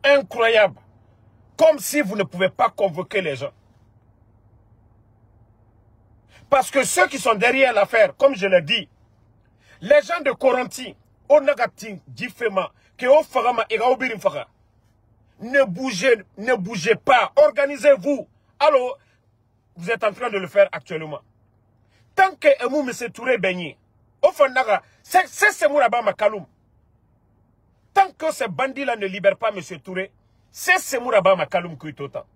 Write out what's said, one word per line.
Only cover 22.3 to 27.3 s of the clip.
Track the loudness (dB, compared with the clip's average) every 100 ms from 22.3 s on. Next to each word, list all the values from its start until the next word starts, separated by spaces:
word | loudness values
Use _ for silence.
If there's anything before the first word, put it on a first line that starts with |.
que | 4 2 2
Emou | 0 -2
M. | -4 -8 -12
Touré | -8 -2 -2
Benyi, | -2 -6 -12 -16 _ _ _ _
au | 0
Fandaga, | 4 2 2 0 -2 _ _
c'est, | _ 0
c'est | 0 0 0
Semouraba | 2 0 2 2 0
Makaloum. | -2 -2 -4 -4 -14 _ _ _ _ _ _ _ _